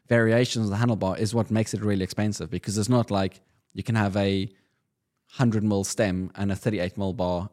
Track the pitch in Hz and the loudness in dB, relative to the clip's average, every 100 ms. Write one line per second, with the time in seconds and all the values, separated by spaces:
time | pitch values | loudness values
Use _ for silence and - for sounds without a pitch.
0 | _ 120 113 117 123 120 107 101 120 104 | _ 4 4 4 2 0 0 0 0 2
1 | 95 87 107 113 107 110 113 98 104 98 | 0 0 0 0 0 0 0 -2 -2 0
2 | 92 - 104 101 80 87 - 101 107 123 | -2 -2 -2 -2 -6 -6 -4 -2 2 2
3 | 113 101 95 - _ _ _ - 98 113 | 2 0 -2 -6 _ _ _ -10 -2 0
4 | 101 101 98 98 98 - _ _ _ _ | 0 2 0 0 -4 -10 _ _ _ _
5 | _ _ _ - 120 107 107 101 98 - | _ _ _ 0 2 2 2 0 -2 0
6 | 104 90 92 - 98 92 120 104 90 - | 0 0 -6 -4 -4 -2 -2 -2 -4 -4
7 | 95 87 90 87 98 | -4 -2 -2 -2 -6